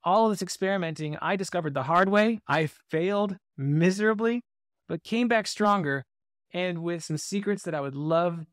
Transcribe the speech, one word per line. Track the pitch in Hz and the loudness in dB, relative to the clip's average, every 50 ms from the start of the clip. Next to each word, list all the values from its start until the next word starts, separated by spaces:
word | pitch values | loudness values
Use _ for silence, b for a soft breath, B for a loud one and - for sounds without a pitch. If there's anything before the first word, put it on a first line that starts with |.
| - | -2
all | 170 190 220 226 | 2 4 4 4
of | 220 | 2
this | 202 185 | 2 -2
experimenting, | 190 175 - - 196 190 196 190 170 160 151 147 156 151 151 - | -4 -8 -4 -4 -2 0 0 -2 -2 -4 -6 -6 -6 -6 -6 -4
I | - 160 196 | -2 -2 -2
discovered | 190 196 - - 175 165 151 139 | -2 -4 -4 -4 -4 -4 -2 -4
the | 135 131 | -4 0
hard | 139 165 175 190 196 | 2 4 4 4 6
way. | 202 208 214 226 233 208 - | 6 4 4 4 2 -2 -2
I | - - 160 156 | -2 0 0 0
failed | 147 - _ _ - - 160 170 190 202 202 208 202 190 - _ _ - | -2 -4 _ _ -4 -2 0 0 2 2 0 0 -2 -4 -8 _ _ -10
miserably, | - 135 139 147 156 170 185 185 202 214 220 220 208 226 226 240 240 - _ _ _ _ _ _ _ _ | -4 -2 2 2 4 4 4 4 4 2 2 2 2 0 0 0 -2 -6 _ _ _ _ _ _ _ _
but | - 170 170 - | -8 -8 -8 -6
came | - 220 233 247 | -4 -2 0 2
back | 226 233 220 208 | 2 2 0 0
stronger | - - - 208 208 202 196 160 143 139 139 131 _ _ _ _ _ _ _ _ _ - | -2 -2 2 2 4 4 2 2 -2 -2 -4 -6 _ _ _ _ _ _ _ _ _ -6
and | 175 180 180 175 165 | -4 -4 -4 -4 -4
with | 165 170 175 165 - | -4 -6 -6 -6 -6
some | - 156 | -6 -6
secrets | 147 - - 190 202 202 202 202 190 - | -6 -6 -4 -6 -4 -2 -2 -4 -4 -4
that | 180 160 | -6 -4
I | 147 | -4
would | 139 139 131 | -4 -6 -6
love | 139 147 156 160 165 175 180 170 165 160 _ | -4 -2 0 0 2 2 0 -2 -6 -12 _